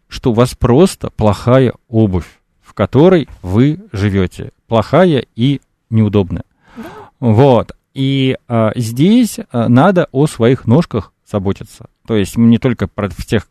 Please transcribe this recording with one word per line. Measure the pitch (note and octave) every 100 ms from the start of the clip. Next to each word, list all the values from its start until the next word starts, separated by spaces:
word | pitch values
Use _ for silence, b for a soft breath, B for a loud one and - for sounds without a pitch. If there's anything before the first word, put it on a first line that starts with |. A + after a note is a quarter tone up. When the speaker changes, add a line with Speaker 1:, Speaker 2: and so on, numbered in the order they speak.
| _
Speaker 1:
что | - C3
у |
вас | A2+ B2+ -
просто | A#2+ B2+ F#3+ - -
плохая | - G#2+ G2+ A#2+ C3 B2 - _
обувь, | A2+ G#2+ F2+ - _ _ _
в | _
которой | - G2 C3 F3 F3+ - -
вы | F2+ G2+ C#3 F3 G#3+
живёте, | G2 G#2 F#2+ F#2 - G2 - _
плохая | A2+ - D3 F#3 C#3 - -
и | C3 C#3 - _ _
неудобная. | A2 G#2+ G#2 E2+ E2+ - _ B B
Speaker 2:
Да. | E4+ B B _
Speaker 1:
Вот. | A#2+ G#2+ C#3 A2+ F2+ - _
И, | C3+ C3+ C3+ C3 - -
а, | A#2 G#2+
здесь, | - A2 A#2+ F3+ A#3+ A3 - -
а, | A#2+ A2+
надо | A#2+ F3 F3+ -
о | C3 D3+
своих | - A2+ C3 A2+
ножках | C#3 - A2 - _ _
заботиться. | G#2 F#2+ F#2 - - - _ -
То | G#2+
есть | F#2+ A2+
не | A#2 A#2
только | C3 A#2 G2+
про, | - G2+
в | -
тех | - G#2+ -